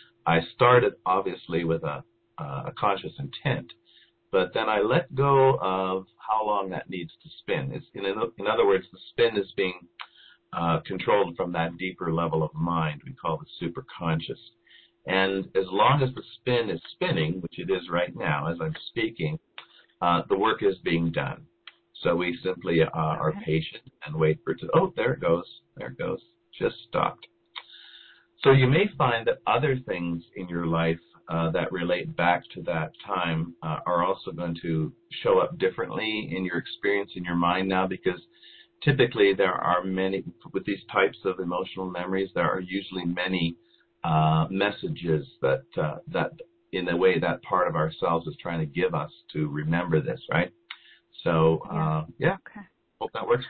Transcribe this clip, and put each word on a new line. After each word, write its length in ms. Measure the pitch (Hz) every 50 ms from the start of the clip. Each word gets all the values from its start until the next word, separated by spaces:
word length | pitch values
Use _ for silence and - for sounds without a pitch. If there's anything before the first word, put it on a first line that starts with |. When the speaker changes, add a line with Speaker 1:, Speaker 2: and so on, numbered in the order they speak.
| - _ _ _ _
Speaker 1:
I 140 | 82 82 82 80 - -
started 400 | - 123 123 127 123 113 101 - - -
obviously 600 | 92 92 98 98 92 90 - - - 85 85 85
with 180 | 80 82 80
a, 220 | 80 73 71 69 - _ _ _ _ _ _ -
uh, 240 | 78 71 69 67 65
a 60 | - - -
conscious 340 | 110 101 98 95 - - - -
intent, 540 | 139 135 - - - 139 117 - - - - _ _ _ - - - _ _ _ _ _
but 200 | - 95 110 - -
then 140 | 113 110 110
I 120 | 107 101
let 340 | 104 110 127 165 - - 135
go 440 | 131 139 139 139 135 135 135 123 -
of 460 | 92 95 92 95 95 92 95 95 92 - _
how 300 | - - - 110 110 110
long 240 | 104 104 101 95 95
that 180 | 90 76 - -
needs 220 | 92 90 85 80 - _
to 60 | - - - -
spin. 320 | - - 95 76 67 67
It's 140 | - - - - -
in, 100 | 101 98
in 420 | 98 98 110 113 - - - 98
other 200 | 104 113 117 110
words, 180 | 101 95 92 90 -
the 60 | 92 90 - -
spin 260 | - - 117 113 110
is 140 | 101 95 - -
being, 220 | 101 95 90 92 92 - - _ - - - _ - - - - _ _ _
uh, 280 | - 87 85 82 82 80 -
controlled 500 | - 95 90 - 117 104 104 98 87 85
from 160 | - 90 87
that 240 | 87 85 82 85 85 85
deeper 340 | 92 92 90 - 90 82
level 300 | 80 82 85 80 80 80
of 100 | 78 76 -
mind 480 | 78 82 85 85 82 80 76 76 71 -
we 80 | 67
call 260 | 67 - - 82 80 78
the 280 | - - - - 87
superconscious. 720 | 82 85 - - - - - 87 82 80 80 80 - - - - - - _ _ _ - - - _ _ _ _
And 400 | - 95 95 95 98 98 95 95 - -
as 80 | 95 95 92
long 320 | 95 101 110 123 143 151
as 120 | 131 127 131
the 80 | - - - - -
spin 300 | _ 127 123 120 117 104
is 100 | 85 80 - -
spinning, 480 | - - 127 - - 82 78 78 90 92
which 180 | 87 - - -
it 120 | 90 90
is 180 | 95 90 87 90
right 240 | 85 87 87 87 -
now 340 | 117 104 82 73 71 73 82
as 80 | 82 -
I'm 140 | 80 80 78 - - -
speaking, 500 | - 117 110 113 - - 80 76 78 - - _ _ - - - _ - _ _ _ _
uh, 200 | 87 87 87 82 - -
the 80 | 98 98
work 240 | 104 110 110 -
is 140 | 107 98 92 - -
being 260 | 92 82 82 85 80
done. 300 | 76 73 71 67 - - - - _ _ _ - - _ _ _ - -
So 140 | - 87 85
we 220 | 85 90 87 87 85
simply, 400 | - 92 90 - - 90 85 80
uh, 60 | 80 - -
are 360 | 82 78 78 78 - - 80
Speaker 2:
Okay. 100 | 78 - -
Speaker 1:
patient 380 | 78 78 - 156 - - - - - - _ -
and 80 | 156 151
wait 220 | 80 78 - - - _
for 80 | -
it 80 | - -
to, 100 | 85 82 -
oh, 180 | 165 190 190 -
there 160 | 107 110 127
it 80 | - -
goes, 240 | 87 85 82 87 - - - - _ _ _
there 120 | - 107 64
it 100 | 67 -
goes, 220 | 85 87 82 - - _ _ _ _ _ - -
just 180 | 98 - - - - -
stopped. 380 | - - - - - - - - _ _ _ _ - - - - - - - - - - - - - _ _ _ _ -
So 100 | - 139
you 140 | 135 135 131
may 220 | 127 143 175 208 208 -
find 300 | - 131 123 117 113 113
that 120 | - - - -
other 300 | 95 110 123 143 143 131 127 -
things 380 | 110 92 87 87 87 85 82 - _ -
in 120 | 101 90 87
your 180 | 87 85 85
life, 320 | 82 82 82 82 82 82 - - _ _ _ _ -
uh, 220 | 82 82 82 82
that 200 | 82 87 80 -
relate 440 | 92 87 85 87 90 87 80 80 80
back 260 | - 85 87 87 85 - - -
to 80 | 92
that 300 | 82 85 82 80 78 78 - - -
time, 480 | 104 98 90 87 85 82 80 82 85 85 -
uh, 180 | - 80 76 - -
are 160 | 87 87 85 87
also 280 | 92 98 - - 95
going 240 | 82 80 87 85 82 -
to 300 | - 85 80 80 78 - - _ _ _ - -
show 160 | - 113 95 92
up 200 | 85 - - 82
differently 760 | 95 92 - - - - - 92 110 110 110 107 107 - 90
in 100 | 95 92
your 120 | 90 87
experience 560 | 92 - - - - - 101 101 101 98 - -
in 80 | 92 87
your 100 | 87 85
mind 320 | 85 85 87 90 92 95 95
now, 180 | 92 92 95
because 340 | 95 92 - - 92 90 87 - _ _ _ - - - - - _ _ _
typically 520 | - 147 139 127 120 117 - 113 101 98 95
there 180 | 95 98 92
are 320 | 87 - - 82 87 90 92
many, 400 | 95 92 95 95 95 95 98 - 87 - _ - - -
with 100 | 95 95
these 180 | 104 98 - - -
types 280 | - 101 95 101 - - -
of 120 | 95 90 92
emotional 520 | 90 87 90 90 95 - - 95 92 92
memories, 400 | 90 87 90 95 95 95 98 95 -
there 160 | 90 85 -
are 100 | - 92
usually 440 | 92 92 95 98 - - 92 92 87
many, 520 | 85 87 90 90 92 92 87 82 85 85 - _ _ _ _ _ _ _ _ -
uh, 420 | 82 80 78 78 78 80 80 80 90
messages 760 | 95 95 101 104 104 - - 87 76 - 85 85 78 73 69 - - _
that, 220 | 69 67 67 67 - _ -
uh, 220 | 92 78 76 - - - -
that 240 | - 87 82 - - - - - _ _ _ _
in 160 | - 92 90 87
a 80 | 87
way 220 | 87 92 92 87 80
that 240 | 87 85 85 -
part 260 | - - 98 90 90 85
of 80 | 80
ourselves 500 | 78 78 80 - - 95 87 82 82 82
is 80 | 78 71 -
trying 200 | - 87 85 82
to 40 | 78
give 280 | 73 71 87 85 - 85
us 160 | 76 76 - - - _ - -
to 140 | 80 76 73
remember 520 | 71 76 76 78 82 87 87 82 80 78
this, 200 | 67 - - - - -
right? 200 | - - - - - _ _ - - - _ - - _ _ _ - - -
So, 360 | 90 82 80 80 80 80 78 -
Speaker 2:
Yeah. 320 | - 85 80 80 78 78 78
Speaker 1:
uh, 80 | 78 82 - -
yeah. 160 | 131 170 196 - - -
Speaker 2:
Okay. 180 | - 208 196 - _ _ _ _ _ -
Speaker 1:
Hope 120 | - -
that 140 | - 113 95
works 180 | 101 120 123 127 -